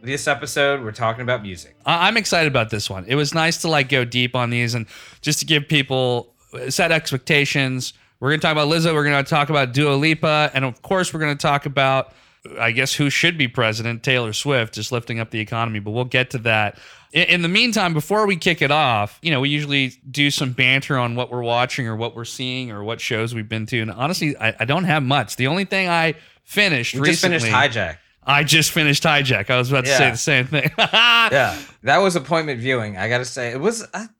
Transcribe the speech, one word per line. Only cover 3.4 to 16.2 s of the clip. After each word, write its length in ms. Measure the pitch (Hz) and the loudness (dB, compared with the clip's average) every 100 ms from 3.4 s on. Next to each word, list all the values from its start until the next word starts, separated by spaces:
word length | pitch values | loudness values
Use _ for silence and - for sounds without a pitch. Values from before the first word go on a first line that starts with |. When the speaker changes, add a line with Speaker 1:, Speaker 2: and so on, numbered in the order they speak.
| 160 165 | 0 0
Speaker 2:
to, 40 | 170 | 0
like, 220 | 151 131 | 0 2
go 160 | 135 120 | 0 0
deep 300 | 123 123 127 | 0 0 0
on 160 | 120 | -2
these 240 | 120 120 120 | 0 -2 -2
and 100 | 110 - - - | -6 -14 -20 -8
just 180 | - 151 | -4 -2
to 60 | 143 | 0
give 220 | 156 143 | 0 2
people, 680 | 156 131 131 127 120 - _ _ | 0 2 0 0 -2 -6 _ _
uh, 160 | 123 127 | -12 -6
set 220 | - 170 | 0 2
expectations. 1000 | 160 - 131 - 151 143 147 131 127 120 - _ _ | 2 0 -6 0 2 2 0 -2 -4 -8 -12 _ _
We're 100 | 127 | -2
gonna 120 | 156 | 0
talk 100 | 165 | 0
about 160 | 151 147 | 2 2
Lizzo. 240 | 165 165 | 2 2
We're 100 | 156 | 2
gonna 200 | 147 143 | 2 0
talk 260 | 135 156 143 | 2 0 2
about 240 | 151 131 | 2 0
Dua 220 | 123 147 139 | 2 2 2
Lipa. 560 | 156 156 160 151 151 | 2 0 0 2 2
And, 100 | 135 | 0
of 180 | 131 113 | -2 -6
course, 300 | - 190 175 | -2 -2 0
we're 60 | 165 | -2
gonna 160 | 151 143 | -4 -2
talk 300 | 156 143 143 | 0 0 0
about, 480 | 139 135 135 - _ _ _ - - | 2 2 2 -2 _ _ _ -18 -4
I 120 | 117 | -2
guess, 220 | 117 131 | 0 0
who 160 | - 143 | 0 0
should 280 | - 170 170 | 2 0 2
be 80 | 127 | -2
president, 560 | 127 113 110 113 117 | 2 0 0 -4 -4
Taylor 300 | - 127 117 | 0 0 0
Swift, 420 | 107 143 135 113 - | -4 0 0 0 -6
just 160 | 104 | -4
lifting 280 | 123 - 113 | -6 -4 -6
up 120 | 113 | -6
the 80 | 113 | -6
economy. 400 | 107 117 117 107 | -4 -4 -4 -4
But 120 | 104 | -6
we'll 140 | 110 123 | -4 0
get 240 | 127 | 0